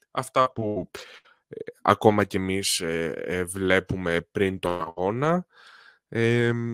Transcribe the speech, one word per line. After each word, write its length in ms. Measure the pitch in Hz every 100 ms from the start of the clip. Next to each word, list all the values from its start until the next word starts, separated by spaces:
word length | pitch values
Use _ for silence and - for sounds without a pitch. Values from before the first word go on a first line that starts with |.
| _
αυτά 400 | - 127 - 131
που, 380 | - 107 104 87 - - - - _ _
ε, 80 | - - -
ακόμα 420 | - - 113 104
κι 120 | 101 98
εμείς, 440 | 95 95 98 -
ε, 340 | 85 82 82 - 50
ε, 180 | 90
βλέπουμε 760 | 90 95 95 92 92 95 90 85
πριν 380 | 85 - 98 95
τον 220 | 90 87
αγώνα. 640 | 80 82 92 117 147 175 180 _ - - - _ _
Ε, 440 | 117 117 120 120 117 117